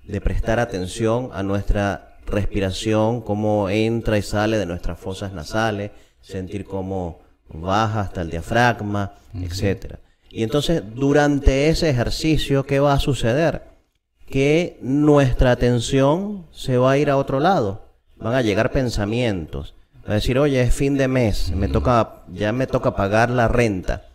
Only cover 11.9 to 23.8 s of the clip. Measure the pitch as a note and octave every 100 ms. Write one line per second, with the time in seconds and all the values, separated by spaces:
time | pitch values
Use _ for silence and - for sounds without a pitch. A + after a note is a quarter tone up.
11.9 | B2 G#2+ - D#3+ D3 - C#3 - C#3 C#3+
12.9 | C#3 - C3 A2+ C3 E3 A#2 - _ _
13.9 | _ _ _ - C3+ C#3 D#3 F3 - A#2+
14.9 | C#3 D3+ D3 C3+ - C3 A#2+ B2 A#2+ A2+
15.9 | C3+ C3+ E3 G3+ G3+ E3+ - - B2 B2+
16.9 | C#3 D3 C#3 C#3 C3+ E3 F#3 G#2 G#2 -
17.9 | _ _ - A2 C3 A2+ F#2+ A#2+ C#3 B2
18.9 | - G2+ A#2 B2 F#2+ D#2 C#2+ D#2+ - _
19.9 | - - G#2 G2 B2+ D3 C3 A#2+ - C#3
20.9 | C#3 C3 C3 A2+ - - F#2+ G2 A2 C3
21.9 | A#2+ G#2+ - - F2+ G#2 A#2+ C3 B2 B2+
22.9 | - G2 A2 A#2+ B2 A2+ A#2 A#2 F#2